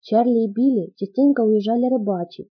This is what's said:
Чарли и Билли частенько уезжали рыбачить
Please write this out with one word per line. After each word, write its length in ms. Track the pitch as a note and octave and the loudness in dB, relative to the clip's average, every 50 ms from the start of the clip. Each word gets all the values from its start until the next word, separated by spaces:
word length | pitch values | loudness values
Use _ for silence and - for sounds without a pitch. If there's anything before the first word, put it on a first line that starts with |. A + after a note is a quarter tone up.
Чарли 440 | _ - G#3+ A3 A#3+ B3 A#3+ A3+ A3+ | _ 0 0 2 2 2 2 0 0
и 60 | G#3+ | -2
Билли 400 | G3+ A3 B3 C#4 C4 A3 E3+ - _ _ | -2 0 0 0 0 0 -4 -6 _ _
частенько 440 | G3 G3 G3 A#3+ C4+ C#4+ C#4 C4 | -10 -8 _ 2 2 2 4 2
уезжали 440 | A3+ G#3+ G#3+ G#3+ G3 G#3 A3+ A#3+ B3 B3+ | 2 2 2 0 0 0 -2 0 0 0
рыбачить 640 | B3+ B3+ G#3 G3+ G3 F3+ F3 E3+ - - - _ _ | -2 -2 -2 -4 -4 -4 -6 -10 -12 -20 -20 _ _